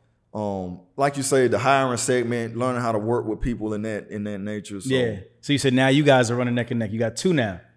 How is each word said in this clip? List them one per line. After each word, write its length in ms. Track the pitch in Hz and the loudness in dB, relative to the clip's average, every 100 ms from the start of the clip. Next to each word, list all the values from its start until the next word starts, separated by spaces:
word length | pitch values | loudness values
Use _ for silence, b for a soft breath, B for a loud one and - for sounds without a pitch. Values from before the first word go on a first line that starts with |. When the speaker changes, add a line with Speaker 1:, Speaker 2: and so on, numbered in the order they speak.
| _ _ _ | _ _ _
Speaker 1:
um, 460 | 107 104 98 90 90 - - | -6 -4 -4 -6 -10 -12 -2
like 200 | 143 139 | -2 -2
you 60 | |
say, 220 | 131 135 123 | 0 2 4
the 100 | 107 | 2
hiring 380 | 131 135 135 117 | 2 2 2 -2
segment, 580 | - 127 117 120 117 117 | 0 0 0 -4 -4 -4
learning 260 | 127 123 | -4 -2
how 100 | 120 | -2
to 60 | 110 | -2
work 280 | 110 120 110 | 0 -2 -2
with 140 | 101 | -4
people 340 | - 110 107 | -4 -4 -4
in 80 | 107 | -4
that, 280 | 110 104 - | -6 -8 -8
in 140 | 104 | -8
that 140 | 104 101 | -8 -6
nature. 420 | 101 107 - 101 | -6 -8 -8 -8
So. 120 | 101 | -2
Speaker 2:
Yeah. 260 | 131 120 101 - _ | 0 0 -4 -12 _
So 120 | - | -2
you 60 | 143 | 0
said 140 | 135 | 4
now 140 | 127 131 | 4 6
you 140 | 139 | 6
guys 280 | 147 131 117 | 6 6 4
are 40 | 120 | 0
running 180 | 123 120 | 0 0
neck 140 | 120 | -2
and 80 | 117 | -2
neck. 100 | 107 | -2
You 60 | 110 | -2
got 180 | 113 113 | -4 0
two 160 | 185 | 0
now. 280 | 156 110 90 - | 2 0 -4 -14